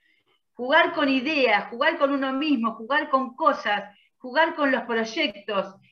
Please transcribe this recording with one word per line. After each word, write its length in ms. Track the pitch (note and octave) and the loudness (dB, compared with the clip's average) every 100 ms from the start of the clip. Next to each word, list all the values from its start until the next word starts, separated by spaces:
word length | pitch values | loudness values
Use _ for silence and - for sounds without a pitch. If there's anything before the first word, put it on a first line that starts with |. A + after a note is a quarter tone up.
| _ _ _ _ _ | _ _ _ _ _
Jugar 400 | - B3 D#4+ E4+ | -10 2 4 4
con 160 | E4 C#4 | 2 0
ideas, 600 | C4 B3+ D4+ B3 G3+ G3 | 0 0 0 2 2 0
jugar 280 | A#3 D4+ E4+ | -2 0 2
con 140 | C#4 | 0
uno 200 | C#4 C4+ | 0 -2
mismo, 420 | C4+ D#4 B3 A3+ | -2 0 0 0
jugar 340 | A3+ A3+ D4 D4 | -4 -2 -2 2
con 260 | C4+ A#3+ - | 0 0 -2
cosas, 480 | D#4 C#4 A3 G3+ - _ _ _ | 0 0 0 -2 -4 _ _ _
jugar 380 | B3+ C4+ E4 - | -4 0 2 2
con 160 | C#4 | 0
los 100 | B3+ | 0
proyectos, 920 | A#3 A3+ A3 E4 D4 - - G3 F#3 - _ | -2 -2 -2 -2 -4 -4 -6 -4 -4 -8 _